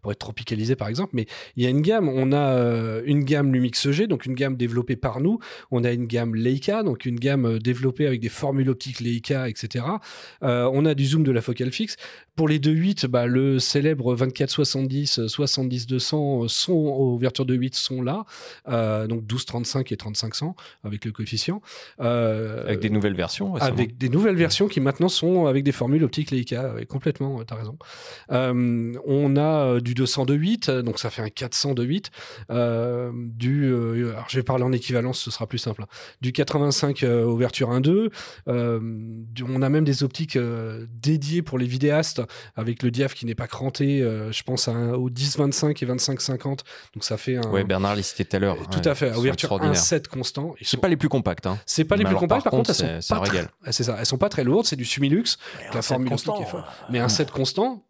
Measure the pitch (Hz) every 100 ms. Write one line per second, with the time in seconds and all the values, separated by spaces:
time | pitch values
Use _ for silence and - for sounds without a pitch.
0 | 104 104 123 107 117 113 110 131 104 117
1 | 196 123 110 - - - 123 135 151 220
2 | 170 131 131 143 139 127 120 117 113 110
3 | 127 143 135 147 143 127 123 117 143 143
4 | 220 151 131 127 139 131 120 117 120 117
5 | 135 113 156 220 - - - 123 120 120
6 | 123 117 117 110 117 131 135 208 208 123
7 | 131 120 131 139 120 113 113 120 131 123
8 | 151 127 110 - 143 139 131 127 135 127
9 | 117 120 113 135 127 110 107 127 123 202
10 | - - - - 139 120 123 135 156 143
11 | 139 156 147 123 110 117 127 - 220 -
12 | - - - - 156 151 143 156 180 202
13 | 131 123 120 127 135 131 123 147 143 151
14 | 123 123 131 127 139 - 147 135 135 135
15 | 143 - 113 - 139 - 131 123 117 127
16 | - 151 143 131 117 - - 175 151 135
17 | 135 120 127 - 127 127 131 - - 127
18 | 123 170 214 - - - - 123 110 107
19 | 110 117 107 120 - 120 117 135 131 -
20 | 110 107 110 - 151 185 - - 107 101
21 | 117 107 107 113 - 196 - - - -
22 | 117 120 117 110 110 110 - 113 107 104
23 | 104 92 87 - 101 175 135 113 117 117
24 | 131 139 214 185 165 - 202 175 135 135
25 | 180 - 160 185 156 135 139 131 123 147
26 | 147 - 147 135 123 120 131 110 117 135
27 | 160 - 135 135 113 110 110 147 - -
28 | - - - 123 131 123 120 120 117 120
29 | 143 139 143 139 151 160 135 120 120 123
30 | 131 - 131 143 165 226 - 131 120 107
31 | 117 - 110 - 123 - 143 127 120 175
32 | - - - - 107 117 120 117 120 120
33 | 123 120 120 113 120 143 139 123 117 117
34 | 120 110 113 131 123 131 123 127 - 123
35 | 120 127 - - 110 117 - 107 107 -
36 | - - 123 127 143 151 143 135 143 139
37 | 127 120 117 117 - - 123 123 135 185
38 | 220 - - - - 123 120 117 113 110
39 | 113 113 113 113 123 131 135 151 156 131
40 | 135 - 160 131 120 117 113 110 117 117
41 | 127 156 139 170 160 131 123 127 143 147
42 | 156 - 117 - - - 113 113 123 117
43 | 135 - 120 113 120 - 131 - 139 139
44 | 120 110 107 113 - 127 - 117 120 123
45 | 127 123 139 135 143 139 151 151 123 127
46 | - 131 - 127 - 135 - - - -
47 | - 110 - 127 113 98 98 95 98 104
48 | 95 - 95 98 98 85 - 95 120 139
49 | 135 113 123 131 - 98 147 147 - 165
50 | - 135 127 - 151 - - - 196 160
51 | 151 135 101 87 95 98 - - 156 202
52 | 196 190 175 247 269 131 123 170 82 82
53 | - - 98 95 82 _ - 117 120 107
54 | 117 131 202 180 127 170 226 139 117 -
55 | 139 165 233 - - - - 117 110 131
56 | 127 123 - 208 165 175 - - - 120
57 | 120 110 151 - 131 - 233 240 _